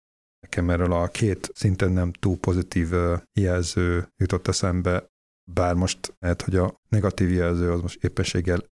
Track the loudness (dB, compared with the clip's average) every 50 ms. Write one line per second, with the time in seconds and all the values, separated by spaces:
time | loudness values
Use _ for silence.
0 | _ _ _ _ _ _ _ _ -16 -8 -4 -2 0 0 0 2 2 0 2 0
1 | 0 -2 -2 -2 0 0 0 -2 -6 -10 -6 0 0 2 2 2 2 2 2 2
2 | 2 0 -2 -2 -2 -2 0 0 0 0 0 0 -2 0 0 -2 0 0 0 0
3 | 0 0 0 -2 -4 _ _ 0 0 2 2 0 -2 -2 0 0 0 2 0 0
4 | -2 -4 _ -4 -2 -2 0 -2 -2 -2 -2 0 0 0 0 0 0 0 -2 -2
5 | -4 -8 _ _ _ _ _ _ _ -6 -2 0 0 2 2 2 0 0 -2 -6
6 | -10 -14 -14 _ -2 -2 -2 -2 -2 -2 0 0 0 0 -4 -8 _ _ 0 0
7 | 2 0 0 0 0 2 2 2 2 2 0 0 0 0 0 -2 -2 -6 -6 -4
8 | -4 -4 -2 -2 -2 -2 -2 -2 0 0 0 -2 -2 -8 _